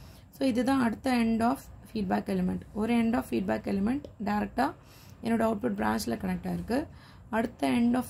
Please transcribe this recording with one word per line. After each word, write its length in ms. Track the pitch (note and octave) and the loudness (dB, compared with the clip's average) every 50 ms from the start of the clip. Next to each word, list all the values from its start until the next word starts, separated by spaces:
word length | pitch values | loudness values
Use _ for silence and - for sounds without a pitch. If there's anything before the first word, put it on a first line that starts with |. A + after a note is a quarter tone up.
| - - - - - - | -20 -20 -20 -20 -20 -20
So, 160 | - - C4+ C4+ | -8 -2 0 2
இதுதான் 340 | G#3+ B3 A#3+ C4 C#4 C4+ | 2 2 2 4 4 4
அடுத்த 360 | B3 A#3 G#3+ - - C4 B3+ A#3+ | 4 2 0 0 0 0 2 2
end 240 | A3+ A3+ A3+ A3 | 4 2 2 2
of 180 | A3+ A#3 C4+ - - - - - - - - | 2 2 2 0 -6 -16 -20 -20 -18 -8 -4
feedback 360 | A3 G3 F3+ G#3 G#3 - - | -4 -2 0 0 0 0 0
element. 320 | G3 F#3 F3+ F#3 F#3 F3+ - - - | 0 0 0 0 0 -2 -6 -8 -4
ஒரு 200 | G3+ G#3+ A3+ A#3+ | -4 0 2 4
end 200 | A#3 A3+ A3+ A#3 | 4 4 4 2
of 100 | B3+ B3 - | 0 -2 0
feedback 380 | A#3+ A3+ F#3+ F#3+ A3 G#3+ - A3 | -2 -2 0 0 -2 -2 -2 -2
element 360 | G3+ G3 G3 A3 C4 C#4+ - - - - G#3 | -2 0 0 0 0 -2 -4 -10 -12 -8 -4
டைரக்டா 480 | G3+ G#3 G#3 G#3 G3+ - - - D4+ - - - - - - - - - - - | -2 0 0 -2 -2 0 -2 -2 -2 -2 -8 -18 -20 -20 -20 -20 -20 -18 -8 -4
என்னோட 180 | A3+ A3+ A3 | 0 0 2
அவுட்புட் 340 | A3+ A3+ A3+ G3+ A#3 A#3+ G3+ | 2 2 0 0 -2 -2 -2
பிரான்ச்ல 420 | G3 G#3+ G#3+ A3 A3+ A3+ A#3+ A#3 A3+ | 0 0 0 0 0 0 -2 -4 -2
கனெக்ட் 260 | - F#3 F3+ F3 - | -2 -2 -4 -2 -4
ஆயிருக்கு. 440 | F#3 F3 F3 F3 F3+ A3+ C#4 E4 - - - - - - - - - | -4 -4 -4 -4 -2 -2 -2 -2 -4 -10 -20 -20 -20 -20 -20 -14 -4
அடுத்த 400 | A3 A3 A3+ A#3 - - C#4 C4+ | -2 -2 -2 -2 -4 -2 0 2
end 260 | B3+ A#3+ A#3 A#3+ A#3+ | 2 4 4 4 2
of 100 | B3+ A#3+ - | 2 0 0